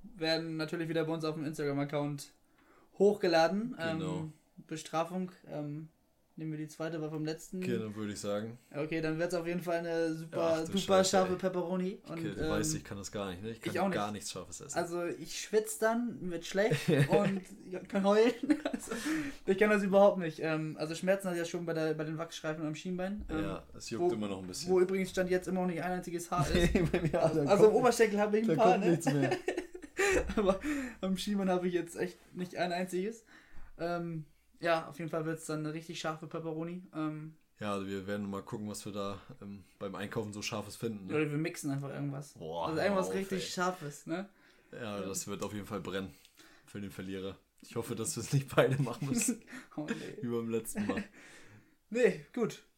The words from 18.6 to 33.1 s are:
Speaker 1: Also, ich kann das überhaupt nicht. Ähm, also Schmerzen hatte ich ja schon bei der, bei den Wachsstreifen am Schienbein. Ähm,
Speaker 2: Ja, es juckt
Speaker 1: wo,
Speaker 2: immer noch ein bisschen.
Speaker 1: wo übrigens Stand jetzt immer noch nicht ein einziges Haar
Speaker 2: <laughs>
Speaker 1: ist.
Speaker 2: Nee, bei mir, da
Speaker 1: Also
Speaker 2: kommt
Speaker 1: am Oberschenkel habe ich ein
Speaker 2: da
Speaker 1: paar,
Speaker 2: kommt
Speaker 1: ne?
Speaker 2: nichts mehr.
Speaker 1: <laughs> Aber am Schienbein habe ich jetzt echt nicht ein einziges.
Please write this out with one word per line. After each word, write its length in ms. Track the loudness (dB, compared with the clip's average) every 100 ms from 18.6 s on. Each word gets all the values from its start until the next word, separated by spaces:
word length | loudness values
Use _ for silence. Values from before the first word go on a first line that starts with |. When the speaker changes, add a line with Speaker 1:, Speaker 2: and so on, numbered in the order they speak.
| 2 -4
Speaker 1:
Also, 160 | -6 -4 -2 -2 -2 -6 0
ich 100 | 4
kann 120 | 6
das 140 | 4
überhaupt 340 | 6 8 8 6
nicht. 200 | -4 -2
Ähm, 360 | -2 0 -2 -4
also 160 | -6 -2
Schmerzen 320 | 0 2 0
hatte 100 | -2
ich 80 | -2
ja 40 |
schon 160 | -4 -2
bei 80 |
der, 200 | 0 0 0
bei 80 |
den 140 | -4 -4
Wachsstreifen 480 | -8 -6 -6 -4 -4
am 100 | -4
Schienbein. 500 | -6 -4 -4 -6 -4
Ähm, 120 | -4
Speaker 2:
Ja, 200 | -2 -4 -10 -14
es 140 | -8
juckt 220 | 0 0
Speaker 1:
wo, 20 |
Speaker 2:
immer 140 | 2 -2
noch 120 | -4
ein 80 | -6
bisschen. 220 | -6 2
Speaker 1:
wo 100 | 4
übrigens 300 | 4 2 0
Stand 180 | -2 0
jetzt 180 | 0 0
immer 140 | 0
noch 60 | 0
nicht 140 | -2
ein 100 | -2
einziges 360 | -4 -4 -8 -2
Haar 180 | 0 4
Speaker 2:
<laughs> 20 |
Speaker 1:
ist. 220 | 4 6
Speaker 2:
Nee, 80 | 4 4
bei 100 | 2
mir, 80 | 2
da 100 | 4
Speaker 1:
Also 220 | 4 4
Speaker 2:
kommt 200 | 6 10
Speaker 1:
am 100 | 10
Oberschenkel 460 | 10 6 6 4 6
habe 180 | 4 4
ich 120 | 4
ein 60 | 6
Speaker 2:
da 40 |
Speaker 1:
paar, 80 | 6
Speaker 2:
kommt 120 | 8 6
Speaker 1:
ne? 60 |
Speaker 2:
nichts 140 | 4 4
mehr. 260 | 2 2 2 -2 -6 -8 -14 -12
Speaker 1:
<laughs> 500 | 0 2 4 2 2
Aber 240 | 4 2 0 -2 -4 -4
am 140 | -2 -2
Schienbein 320 | 0 0 2
habe 180 | 2 2
ich 40 |
jetzt 220 | 0 -4 -4
echt 220 | -4 -6 -14 -8
nicht 220 | -6 -2
ein 160 | -2
einziges. 500 | -2 -2 -2 -4